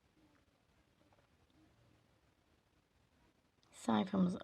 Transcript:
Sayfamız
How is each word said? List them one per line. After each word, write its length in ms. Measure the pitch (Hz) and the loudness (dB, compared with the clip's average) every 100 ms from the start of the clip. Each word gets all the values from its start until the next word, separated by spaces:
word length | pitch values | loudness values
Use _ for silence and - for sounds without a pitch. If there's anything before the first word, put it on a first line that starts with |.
| _ _ _ _ _ _ _ _ _ _ _ _ _ _ _ 311 302 _ - _ _ _ _ _ _ _ _ _ _ _ _ _ _ _ _ _ _ | _ _ _ _ _ _ _ _ _ _ _ _ _ _ _ _ -20 _ -20 _ _ _ _ _ _ _ _ _ _ _ _ _ _ _ _ _ _
Sayfamız 640 | - 233 214 190 196 180 - | -10 0 0 2 2 0 0